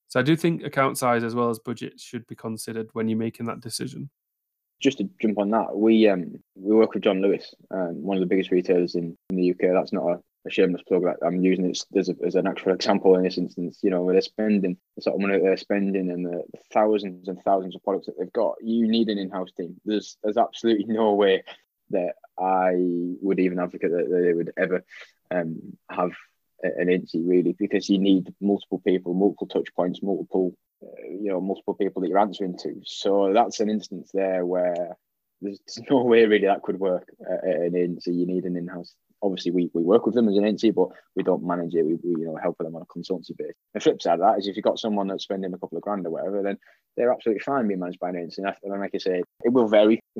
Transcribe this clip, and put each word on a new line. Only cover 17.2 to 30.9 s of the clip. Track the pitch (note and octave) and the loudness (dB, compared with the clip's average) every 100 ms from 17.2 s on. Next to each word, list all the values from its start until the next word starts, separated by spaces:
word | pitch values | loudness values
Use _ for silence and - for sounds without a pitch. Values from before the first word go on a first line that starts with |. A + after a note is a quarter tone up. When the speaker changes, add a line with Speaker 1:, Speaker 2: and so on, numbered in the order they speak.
| F2+ | -10
Speaker 2:
and | F2+ | -6
thousands | - G2 F#2 | 0 0 -2
of | F2+ - | -8 -4
products | G2 - | -4 -6
that | - | -8
they've | A2+ | -6
got. | A#2 G#2 - | -2 -4 -4
You | A2+ A#2 A2+ | -2 0 2
need | A2+ A2 | 2 0
an | G2+ | -2
in-house | F#2+ G2 F#2 - | -4 -8 -10 -10
team. | E2+ F2+ G2 | -12 -10 -4
There's, | G#2 - - | -4 -4 -6
there's | G#2+ G#2 | -2 0
absolutely | A2 - A#2 G#2+ G#2+ | 0 0 0 0 0
no | A2 A2 | 2 2
way | G2+ G2+ F#2+ - - _ _ _ | 4 4 2 -2 -20 _ _ _
that | F#2+ F2+ - - - | -4 -4 -8 -16 -4
I | F#2 F#2+ F#2 F2+ F2+ F2 F2 F2+ | 0 2 2 2 0 -2 -4 -4
would | F#2+ F#2 | -2 2
even | F#2 F2+ | 0 0
advocate | F2 F2 E2+ | -6 -4 -2
that, | F2 D#2+ | -2 0
that | F2+ | 2
they | F2+ | 2
would | E2+ E2+ - | 2 -2 -2
ever, | F2+ F2+ - - - _ _ | -2 -2 -4 -20 -20 _ _
um, | F2+ E2 D#2+ - - _ | -4 -4 -8 -12 -20 _
have | F#2+ F2+ E2 - _ _ _ F#2 | -4 -4 -4 -20 _ _ _ -4
a, | - | 0
an | F2+ | 2
agency, | F2+ F2+ - | 2 0 -2
really, | E2+ F2+ E2+ E2+ | 4 4 4 -2
because | G2+ G2+ - | -2 -2 2
you | G2 | 2
need | G2 F#2+ F2+ - | 4 2 0 -4
multiple | G2+ G2 - F#2 - | 0 0 -2 -2 0
people, | F#2 F2 | 0 0
multiple | F2+ G2+ - F2+ | 2 2 0 -4
touch | - - | -4 -4
points, | - F2+ - | -2 -2 -2
multiple | G2 F2+ - F#2+ F2+ - _ _ | -4 -4 -2 -2 -2 -4 _ _
uh, | - | -20